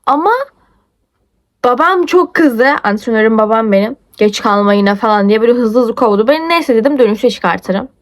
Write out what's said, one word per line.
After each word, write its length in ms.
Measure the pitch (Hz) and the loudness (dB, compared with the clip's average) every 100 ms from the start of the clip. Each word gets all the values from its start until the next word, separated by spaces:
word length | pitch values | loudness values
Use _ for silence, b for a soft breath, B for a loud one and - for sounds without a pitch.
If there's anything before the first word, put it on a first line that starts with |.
| - | -4
Ama 260 | 285 359 494 554 _ _ _ _ _ _ _ _ _ _ _ | -2 0 -2 -4 _ _ _ _ _ _ _ _ _ _ _
babam 420 | 240 - 330 381 320 | -2 2 2 0 -2
çok 280 | 359 330 | -6 -6
kızdı. 320 | - 311 226 262 294 | 0 0 2 0 0
Antrenörüm 540 | 214 208 240 220 220 220 | -2 -4 -4 0 0 2
babam 340 | 214 220 220 | 0 0 0
benim. 240 | 196 214 277 _ - | 0 -2 -6 _ -2
"Geç 240 | 214 202 | -2 0
kalma 320 | 226 202 202 | -2 0 2
yine." 220 | 202 202 202 | 2 0 0
falan 340 | 220 208 202 | 0 0 2
diye 120 | 220 | 2
böyle 120 | 233 | 2
hızlı 280 | 247 226 233 | 2 0 0
hızlı 140 | 233 - | 0 0
kovdu 320 | 233 202 226 | 0 2 2
beni. 220 | 311 330 | 0 0
"Neyse," 260 | 339 302 226 | -2 0 0
dedim, 240 | 247 285 | 2 2
"dönüşte 300 | 220 214 247 | 0 2 -2
çıkartırım. 580 | - 180 180 - 190 262 _ | -2 -4 -4 -4 -6 -8 _